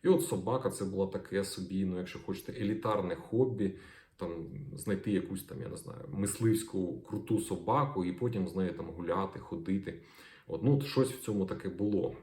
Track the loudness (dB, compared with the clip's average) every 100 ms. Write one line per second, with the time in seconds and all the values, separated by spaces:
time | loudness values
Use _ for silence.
0 | 8 6 6 0 2 2 0 -2 -2 0
1 | 0 -2 -2 -2 0 -4 -2 0 0 0
2 | -4 -8 -6 -6 -6 -2 0 0 2 2
3 | 0 -4 0 4 4 4 0 -2 -16 -20
4 | -20 -8 -6 -6 -8 -8 -10 -8 -2 -2
5 | 2 2 2 -6 -6 -8 -8 -8 -10 -12
6 | -6 -2 0 4 4 4 2 -2 -2 -4
7 | -6 -6 0 0 0 -2 2 2 2 0
8 | -2 0 0 0 0 0 0 -2 -8 -6
9 | 0 0 0 -6 -8 -6 0 0 -2 -10
10 | -16 -20 -20 -20 -8 2 6 6 4 2
11 | 2 0 -2 0 0 -2 -6 0 2 2
12 | 0 -4